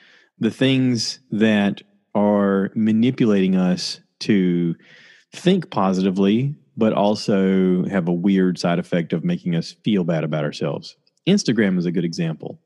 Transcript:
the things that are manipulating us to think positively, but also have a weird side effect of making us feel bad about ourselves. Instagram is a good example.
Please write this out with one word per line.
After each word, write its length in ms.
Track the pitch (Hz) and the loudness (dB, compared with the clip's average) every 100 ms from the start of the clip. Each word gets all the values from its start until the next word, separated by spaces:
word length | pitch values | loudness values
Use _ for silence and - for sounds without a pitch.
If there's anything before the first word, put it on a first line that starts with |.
| _ - _ - | _ -20 _ -4
the 140 | 110 | -4
things 720 | - 131 135 127 117 - - - | 0 2 2 2 0 -4 -8 -8
that 520 | 104 110 104 101 - - _ _ 107 | 0 2 2 2 -2 -10 _ _ 0
are 540 | 104 101 101 98 95 113 | 2 2 2 2 0 -2
manipulating 800 | 110 110 120 131 117 101 95 92 | 0 2 2 2 2 2 2 2
us 460 | 90 87 - - _ - | 2 0 -4 -12 _ -10
to 560 | - 101 90 87 87 82 _ - - - _ | 0 2 2 0 -2 -4 _ -20 -20 -20 _
think 380 | - 180 190 - | -4 0 0 0
positively, 840 | - 95 92 95 92 98 110 139 147 _ - | -2 0 2 0 2 2 2 0 -6 _ -2
but 160 | 110 | 0
also 960 | 67 101 107 - 98 95 95 92 90 - | 2 0 0 0 0 2 2 2 0 -2
have 240 | 98 85 | -2 -2
a 40 | |
weird 460 | 87 98 95 92 82 | 0 2 2 2 0
side 180 | 90 85 | -2 -2
effect 360 | - 90 80 | -2 -2 -2
of 100 | 82 | -4
making 320 | 87 87 90 82 | -2 -4 -2 -4
us 160 | - - - | -4 -6 -2
feel 180 | 101 | 0
bad 220 | 85 82 78 | 0 -2 -2
about 180 | 78 | -4
ourselves. 540 | 73 - 78 - - - _ _ - | -4 -4 -6 -6 -10 -20 _ _ 0
Instagram 520 | 196 - 113 101 92 | 0 0 0 2 0
is 80 | 87 | -2
a 40 | |
good 140 | 90 85 | -2 -4
example. 540 | 92 82 78 - - | -4 -6 -6 -12 -16